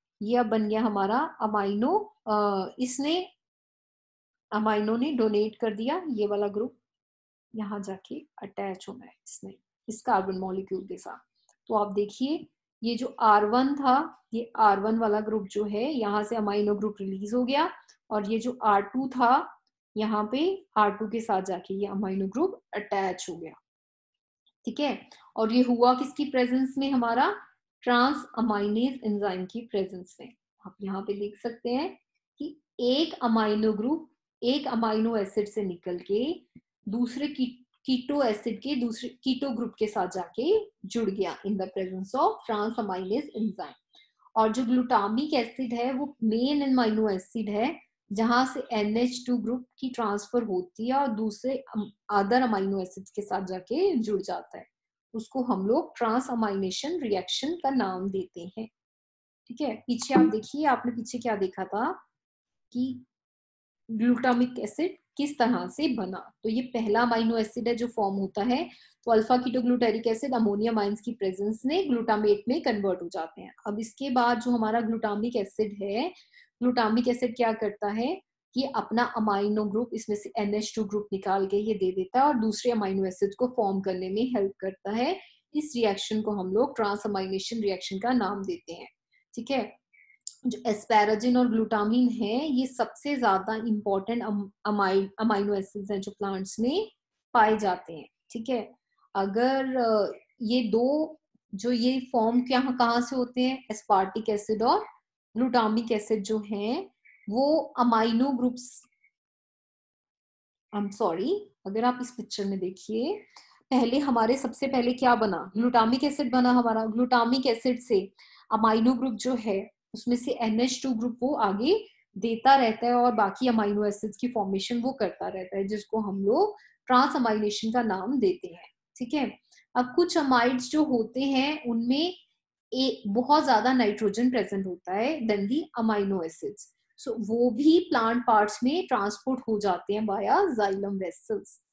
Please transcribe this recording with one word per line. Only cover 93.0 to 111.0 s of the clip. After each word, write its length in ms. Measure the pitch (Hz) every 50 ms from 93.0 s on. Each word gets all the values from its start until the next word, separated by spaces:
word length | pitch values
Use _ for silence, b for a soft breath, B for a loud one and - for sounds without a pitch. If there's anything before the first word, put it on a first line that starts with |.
| - 285 294
ज्यादा 400 | 262 240 220 190 190 190 - 220
important 680 | 220 220 240 214 208 208 208 196 196 190 - 233 240 226
अम-, 260 | 220 208 202 202 196 _ _ -
अमाइ-, 420 | 214 208 202 196 190 190 196 196 196 - -
अमीनो 340 | 220 233 214 196 202 202 208
एसिड्स 380 | 196 196 - - 208 196 196
हैं 100 | 208 196
जो 100 | 190 -
plants 480 | 202 - 202 196 196 190 190 190 - -
में 320 | 220 247 294 381 440 427 _ _ _ _ _ _ _ _ -
पाए 240 | 240 214 214 214 208
जाते 360 | 208 196 180 175 - - 170
हैं। 140 | 151 - - _ _ _ _
ठीक 180 | - 233 226 269
है, 240 | 254 233 202 - - _ _ _ _ _ _ _ -
अगर, 600 | 196 196 202 196 226 240 254 269 269 262 262 254
अ, 440 | 262 240 226 220 214 196 185 - - _ _ _ -
ये 220 | 247 214 240 254 240
दो 560 | 208 196 226 240 262 285 302 311 311 - - _ _ _ _ _ - -
जो 160 | 190 208 240
ये 280 | 247 233 226 254 262 262 247 -
form 300 | - 240 220 226 240 247
क्या, 180 | 247 247 262 247
कहाँ 420 | 254 269 247 254 240 233 233 240
से 140 | 247 - 269
होते 260 | 254 247 247 - 254
हैं, 240 | 254 254 262 262 - - 214
aspartic 560 | - - - 214 190 190 190 - 226 220 -
acid 340 | 214 208 - - 220 202 220
और 220 | 247 320 415 427 - - _ _ _ _ _ _ _ - 220
glutamic 540 | 254 262 233 247 220 214 220 226 233 226
acid 320 | 233 214 208 - 220 214 196
जो 160 | 196 220 214
हैं, 520 | 208 208 220 202 202 214 254 339 392 - _ _ b b b b b -
वो 280 | 202 240 269 285 311 320
amino 720 | 294 - - - 240 240 226 220 220 233 226 226 254 277
groups, 540 | 269 233 247 247 247 - - - - - - _ _ _ _ _ _ _ _ _ _ _ _ _ _ _ _ _ _ _ _ _ _ _ _ _ _ _ _ _ _ _ _ _ _ _ _ _ -
I'm 140 | 208 208 196 196 -